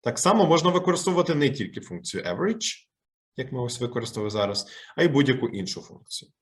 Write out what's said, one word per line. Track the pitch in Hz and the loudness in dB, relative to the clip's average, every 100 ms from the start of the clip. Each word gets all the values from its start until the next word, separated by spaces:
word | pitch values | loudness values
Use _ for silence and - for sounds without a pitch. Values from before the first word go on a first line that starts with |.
Так | - - | -4 0
само | 180 220 175 | 2 4 6
можна | 165 170 | 6 4
використовувати | 180 180 170 - 175 175 | 2 2 0 0 2 2
не | 156 143 | 2 2
тільки | 143 95 - | 0 -6 -8
функцію | - 87 - 95 | -12 -12 -8 -6
average, | - 87 185 226 - - _ _ _ _ _ - | -4 -2 -2 -2 -6 -8 _ _ _ _ _ -10
як | 131 | -8
ми | 131 | -4
ось | 123 - | -6 -4
використали | 120 120 117 - 107 | -4 -4 -6 -6 -4
зараз, | 104 101 101 - - - - | -2 -2 -2 -8 -14 -16 0
а | |
й | 170 | 4
будь-яку | 139 139 127 120 | 4 4 2 0
іншу | 101 92 - | -4 -8 -8
функцію. | - - _ - - _ | -14 -20 _ -14 -14 _